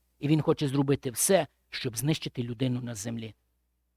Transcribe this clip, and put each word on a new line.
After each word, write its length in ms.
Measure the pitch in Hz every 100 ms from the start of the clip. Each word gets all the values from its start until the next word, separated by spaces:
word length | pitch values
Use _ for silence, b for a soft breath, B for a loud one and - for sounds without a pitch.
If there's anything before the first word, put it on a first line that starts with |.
| _ _
і 100 | 143
він 140 | 156
хоче 260 | 151 151 143
зробити 420 | 139 139 139 131
все, 360 | 110 - 185 147 _ _
щоб 260 | - 127 110
знищити 460 | 143 156 - -
людину 380 | 120 113 131 123
на 140 | 120
землі. 400 | 110 113 117 110 - _ _ _ _ _